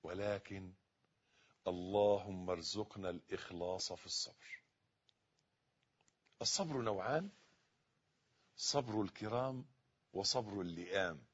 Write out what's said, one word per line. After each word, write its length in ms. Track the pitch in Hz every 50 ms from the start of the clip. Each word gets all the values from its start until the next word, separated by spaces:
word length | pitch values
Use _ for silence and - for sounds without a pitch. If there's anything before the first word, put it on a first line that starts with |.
| -
ولكن 680 | 80 87 95 104 104 101 98 - - 98 98 92 90 92 _ _ _ _ _ _ _ _ _ _ _ _ _ _ _ _ _ _
اللهم 800 | 92 90 90 90 92 98 104 104 104 101 98 95 98 95 92 90 92
ارزقنا 600 | 90 85 82 - 95 104 107 - - 104 95 92
الإخلاص 840 | 87 87 - - 98 92 - - 95 85 87 90 92 95 - - 92
في 120 | - -
الصبر. 560 | 85 - - - - - _ - - - - _ _ _ _ _ _ _ _ _ - _ _ _ _ _ _ _ _ _ _ _ _ _ _ _ _ _ _ _ _ _ _ _ _ _ _
الصبر 400 | - - - - 196 160 143 131
نوعان، 480 | 117 110 104 95 92 117 139 160 190 202 - - - _ _ _ _ _ _ _ _ _ _ _ _ _ _ _ _ _ _ _ _ _ _
صبر 460 | - - - - 143 131 117 107 110
الكرام 640 | 104 90 - - 107 107 113 120 131 131 131 127 - - _ _ _ _ _ _ _ _ -
وصبر 480 | 95 98 - - 131 117 107 98 101
اللئام. 640 | 90 87 82 85 87 90 95 98 95 87 80 69 62 _